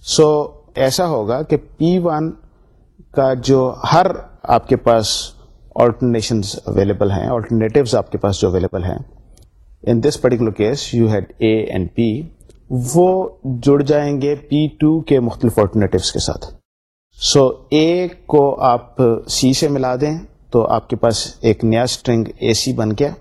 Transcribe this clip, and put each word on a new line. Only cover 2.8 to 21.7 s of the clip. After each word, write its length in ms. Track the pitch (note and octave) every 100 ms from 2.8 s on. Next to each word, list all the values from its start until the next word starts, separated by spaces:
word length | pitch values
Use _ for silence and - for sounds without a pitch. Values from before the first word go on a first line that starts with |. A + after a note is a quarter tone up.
| _ _ -
کا 220 | - C3+
جو 420 | B2+ A#2+ C3+ B2+ - -
ہر 140 | D#3+ F3+ - - -
آپ 260 | - A2+ -
کے 60 | -
پاس 320 | - A2+ G#2+ - - - - - - -
آلٹرنیشنز 800 | A#2+ A2 B2 A#2 G#2+ A2+ G2+ - -
اویلیبل 460 | G2+ G2+ G2+ G2+
ہیں، 160 | F#2+ -
آلٹرنیٹیوز 680 | B2 G#2+ A#2 A2 C#3+ B2 A#2
آپ 160 | -
کے 60 | G#2+
پاس 240 | G2+ G2
جو 60 | G2
اویلیبل 360 | F2+ F2+ G2
ہیں، 160 | F2+ - - - _ - _ _ _ - -
in 60 | A#2
this 240 | C3 D3 B2+
particular 260 | A#2+ A2+ G2+
case 380 | G#2+ C#3+ - A#2+
you 140 | A2+
had 100 | G#2 F2+ -
A 360 | A2 A2 G#2+ -
and 80 | F2 -
B، 220 | A#2 A2+ E3 - _ _ _
وہ 600 | B2+ B2 D#3+ F3+ F#3 F#3+ -
جڑ 380 | C3 B2 C3 C#3+
جائیں 400 | C#3 D3 D3 C#3+
گے 140 | C#3 D3
پی 320 | - D3 D3+ -
ٹو 220 | D#3 D#3+
کے 180 | D#3 C#3
مختلف 400 | A#2+ - A#2+ G#2+
آلٹرنیٹیوز 520 | G2+ A2 F#2+ F#2 -
کے 80 | -
ساتھ۔ 260 | - - - - _ _ _ _ _ -
So 360 | - C#3+ C3 A#2 -
اے 380 | D3 D#3+ F3 F3+ - _
کو 360 | D3+ C#3 C3+
آپ 340 | C3 A#2+ - - B2 A2+ -
سی 260 | - C3
سے 140 | C3 D#3
ملا 280 | C#3+ C3 B2+
دیں 220 | D3+ D#3+ - _ _
تو 160 | A#2+ A2
آپ 220 | A2 -
کے 60 | A2
پاس 400 | A#2 A2 - -
ایک 220 | A#2 G#2+
نیا 200 | A#2